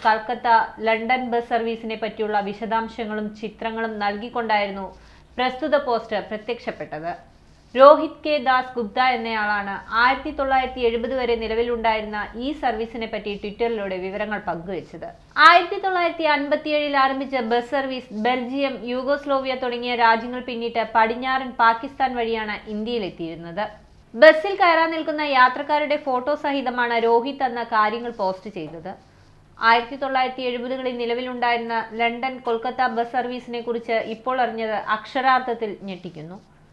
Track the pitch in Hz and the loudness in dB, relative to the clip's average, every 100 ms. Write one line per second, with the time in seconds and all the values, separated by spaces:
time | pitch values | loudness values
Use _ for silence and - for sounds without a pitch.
0 | 226 220 233 233 240 226 - - 220 220 | 0 0 -2 -4 4 4 4 -2 0 0
1 | 226 254 247 233 233 233 226 226 220 220 | 0 -2 0 -2 0 -2 -2 -4 -6 -6
2 | 220 220 214 208 196 202 220 226 226 - | -6 -4 -2 0 -2 -6 -4 -4 -4 -6
3 | 214 214 214 214 214 - 226 220 220 214 | -6 -6 -6 -8 -12 -8 -8 -4 -6 -4
4 | 208 208 240 240 226 208 202 196 190 - | -4 -4 -6 -4 0 0 0 -4 -10 -14
5 | - - - - 254 254 311 285 262 226 | -20 -20 -12 -2 -2 -2 0 0 2 -2
6 | - 202 - 214 226 226 226 - 151 151 | -2 -6 -4 -8 -8 -8 -8 -10 -10 -8
7 | 165 - - - - - - 247 277 302 | -8 -10 -14 -20 -20 -20 -6 10 10 10
8 | 302 - 302 294 247 254 254 240 208 254 | 6 -6 -2 0 2 2 0 -6 -4 0
9 | 254 233 226 220 208 208 196 196 - 220 | 0 0 -2 -2 0 -2 -4 -8 -4 2
10 | 247 269 311 277 269 262 254 254 233 233 | 2 2 -4 -4 0 2 0 0 0 0
11 | 247 262 240 226 220 220 240 233 226 220 | -2 -2 0 -2 -2 -2 0 0 0 0
12 | 208 208 202 220 262 302 254 220 226 240 | -2 -6 -8 -6 -6 -2 -2 -2 -6 -6
13 | 220 208 208 202 208 202 233 226 196 185 | -8 -6 -6 -6 -8 -2 -2 -2 -4 -6
14 | 190 208 214 208 180 165 175 175 - 165 | -6 -6 -6 -4 -4 -6 -6 -8 -10 -14
15 | - - - 277 320 349 349 392 381 370 | -14 -16 -8 6 8 8 4 -2 -2 0
16 | 339 - 311 285 285 302 302 302 294 277 | 0 0 0 2 2 -2 0 -2 0 2
17 | 269 269 269 262 220 240 240 285 269 254 | 2 2 -2 -4 0 0 0 -2 -2 -6
18 | - 208 240 254 240 277 269 226 240 247 | -8 -2 0 0 -2 -2 -2 -2 -6 -4
19 | 262 285 285 269 262 254 247 240 247 240 | -2 -2 0 0 0 -2 -4 -4 -2 4
20 | 226 226 240 247 247 233 233 226 214 226 | 4 4 0 -8 -8 -6 -4 -2 0 2
21 | 226 233 262 262 254 - 233 233 277 - | 2 0 -2 -2 -2 2 4 4 -4 -2
22 | 262 240 226 226 214 202 220 208 220 240 | -2 0 -2 -2 -4 -8 -8 -6 -4 -4
23 | 180 - 165 165 170 170 214 - - - | -4 -6 -8 -8 -8 -6 -6 -8 -20 -20
24 | - 226 311 311 403 392 359 320 330 320 | -14 8 10 10 2 2 4 6 4 0
25 | 320 302 294 262 254 269 285 294 294 294 | -4 -2 2 6 6 4 0 0 2 0
26 | 285 247 254 294 302 277 247 247 240 233 | 0 -2 0 -2 0 -2 -2 -2 0 2
27 | 233 233 262 277 262 240 226 220 214 233 | 4 4 2 -2 -4 -2 0 2 2 0
28 | 240 233 190 185 220 190 151 165 180 220 | -6 -4 -4 -4 -8 -10 -10 -10 -12 -14
29 | - _ - - - - 226 240 233 269 | -20 _ -20 -20 -20 0 4 6 4 -4
30 | 269 262 254 254 247 240 247 262 254 240 | -2 0 0 -2 -4 -4 -4 -4 -4 -4
31 | 233 240 254 247 240 240 233 226 220 220 | -2 -2 -4 -2 0 0 0 -4 -4 -2
32 | 233 240 262 254 240 226 254 240 254 226 | -2 0 -6 -4 -4 -2 -2 0 0 0
33 | 233 254 240 247 240 240 233 233 233 226 | -2 -2 -4 -6 -8 -8 -4 -6 -2 -2
34 | - 226 254 254 233 226 220 208 - 214 | -2 -6 -4 0 0 -2 -4 -4 -2 -4
35 | - 269 262 254 254 226 220 160 196 180 | -2 0 4 4 2 -4 -4 -6 -10 -12
36 | 180 156 160 190 - _ _ | -12 -14 -14 -16 -20 _ _